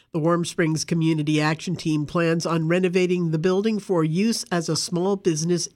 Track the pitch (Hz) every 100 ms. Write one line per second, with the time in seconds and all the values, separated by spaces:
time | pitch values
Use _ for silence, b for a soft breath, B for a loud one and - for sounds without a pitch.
0 | B 165 156 170 170 - 160 160 - 170
1 | 160 160 151 151 151 160 - 165 165 156
2 | 147 175 170 170 160 165 160 175 185 185
3 | 180 180 170 160 175 185 214 214 - 180
4 | 160 160 220 220 - 175 165 156 - 175
5 | 185 202 190 156 165 175 -